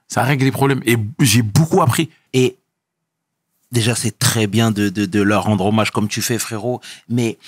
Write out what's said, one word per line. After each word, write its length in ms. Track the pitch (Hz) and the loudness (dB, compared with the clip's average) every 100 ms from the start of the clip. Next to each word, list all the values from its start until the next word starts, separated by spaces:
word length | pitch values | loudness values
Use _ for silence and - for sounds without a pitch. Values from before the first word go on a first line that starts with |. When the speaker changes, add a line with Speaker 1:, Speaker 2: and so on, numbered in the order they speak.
| - | -8
Speaker 1:
ça 160 | - | -2
règle 200 | 120 143 | 0 2
les 60 | 131 | 0
problèmes. » 300 | 127 135 131 - | 0 0 0 0
Et 120 | 117 107 - | 0 0 0
j'ai 220 | 135 110 | 2 2
beaucoup 400 | 110 101 165 185 | 2 2 2 2
appris. 280 | 165 - 165 _ _ | 2 0 -4 _ _
Speaker 2:
Et 240 | 131 123 - _ _ _ _ _ _ _ _ _ _ _ | 0 0 -2 _ _ _ _ _ _ _ _ _ _ _
déjà, 240 | 120 110 | -2 0
c'est 240 | 117 117 - | -2 -4 -2
très 300 | - 117 104 | 0 0 0
bien 240 | 107 113 | 2 0
de, 160 | 101 101 | 0 -2
de, 180 | 92 101 | -2 -2
de 160 | 104 | 0
leur 220 | 101 104 | 2 2
rendre 220 | 90 104 95 | 0 0 0
hommage 260 | 110 104 | 0 0
comme 160 | - 104 | -2 -4
tu 120 | - | -4
fais, 180 | - 113 | -4 -4
frérot. 420 | - 110 113 123 - - - | -6 -8 -6 -8 -10 -18 -6
Mais 300 | 120 117 - | -2 -2 -4